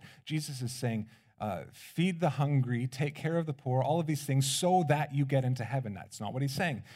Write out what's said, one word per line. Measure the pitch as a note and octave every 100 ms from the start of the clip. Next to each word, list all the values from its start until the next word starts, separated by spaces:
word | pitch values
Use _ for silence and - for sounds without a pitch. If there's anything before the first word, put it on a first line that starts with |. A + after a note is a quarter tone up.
| - -
Jesus | - D#3 D3+ C3+
is | A#2+
saying, | - B2 A2 G#2 - _ -
uh, | G#2+ F2 -
"Feed | - - - F3+ E3+
the | E3
hungry, | C3 C#3+ C#3+ A#2+ A#2+ B2+
take | - D3
care | D3 D#3 E3+
of | D#3+
the |
poor," | C#3 B2+ B2+
all | B2 D#3+
of | D#3+
these | D3 -
things | C3+ C3+
so | - F3+ F#3 D#3
that | D3+ D3
you | C#3 C3+
get | C#3
into | B2+ B2 G#2+
heaven. | C3+ A2
That's | F#2 - -
not | G#2
what | C3
he's | C#3 C3
saying. | F3+ A2 -